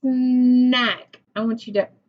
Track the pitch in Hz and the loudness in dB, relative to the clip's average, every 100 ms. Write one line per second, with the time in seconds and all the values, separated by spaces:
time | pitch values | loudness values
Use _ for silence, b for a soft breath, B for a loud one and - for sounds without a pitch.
0 | 269 254 254 254 247 247 247 254 233 180 | -2 -2 0 2 4 4 2 2 -2 -4
1 | - - _ - 226 226 - 202 190 _ | -12 -20 _ -8 -6 -6 -6 -6 -6 _